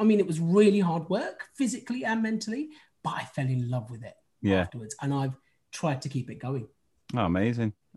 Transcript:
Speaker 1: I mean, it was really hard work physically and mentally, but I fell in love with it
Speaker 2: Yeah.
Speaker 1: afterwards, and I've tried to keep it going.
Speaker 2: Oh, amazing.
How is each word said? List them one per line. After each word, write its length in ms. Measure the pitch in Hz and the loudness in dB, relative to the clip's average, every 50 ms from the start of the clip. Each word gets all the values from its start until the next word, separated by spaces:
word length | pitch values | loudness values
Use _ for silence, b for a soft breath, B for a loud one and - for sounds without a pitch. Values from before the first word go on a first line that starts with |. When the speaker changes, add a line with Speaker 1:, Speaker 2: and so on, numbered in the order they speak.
Speaker 1:
I 40 | 214 | 4
mean, 160 | 220 214 202 | 6 6 6
it 60 | 190 | 4
was 120 | - 160 160 | 2 0 0
really 400 | 165 165 180 208 214 208 196 202 | 0 4 6 8 8 8 8 6
hard 280 | 190 175 165 170 160 - | 4 2 0 0 -2 -2
work 400 | 185 220 302 - - - - - _ | -2 -2 -2 -4 -8 -12 -16 -10 _
physically 500 | - 277 220 233 208 - - 240 254 - | -2 -2 -2 -2 -4 -6 -6 -6 -4 -2
and 180 | 226 226 233 | -2 0 0
mentally, 480 | 220 220 220 220 - 214 220 269 311 311 b b b b _ _ | 0 0 -2 -4 -4 -6 -6 -6 -8 -8 b b b b _ _
but 120 | - - - | -6 -6 -6
I 100 | - - | -6 -8
fell 220 | - - - 135 | -6 -4 -2 -2
in 220 | 127 131 123 123 120 | 0 0 -2 -2 -2
love 220 | 127 123 113 117 | -4 -6 -6 -8
with 140 | 120 113 120 | -12 -14 -14
it 100 | 98 - _ _ _ _ _ | -16 -18 _ _ _ _ _
Speaker 2:
Yeah. 180 | - 104 98 92 | 0 2 2 2
Speaker 1:
afterwards, 340 | 90 92 - 123 110 110 - - | 2 -2 -6 -10 -12 -12 -10 -6
and 100 | 143 139 | -4 -2
I've 240 | 139 139 139 131 131 - _ _ _ _ _ _ | -2 0 -2 -4 -6 -8 _ _ _ _ _ _
tried 300 | - - - 160 135 131 | -10 -6 -4 -4 -4 -4
to 60 | - 139 | -6 -6
keep 220 | - 131 113 - | -6 -6 -6 -8
it 80 | - - | -10 -10
going. 300 | - 123 139 131 110 - _ _ _ _ _ _ _ - - | -8 -6 -6 -6 -8 -10 _ _ _ _ _ _ _ -6 -2
Speaker 2:
Oh, 100 | 123 104 | 0 0
amazing. 480 | 85 87 92 101 117 120 120 113 107 - _ _ _ - | 2 2 2 2 2 0 0 -2 -2 -4 _ _ _ -10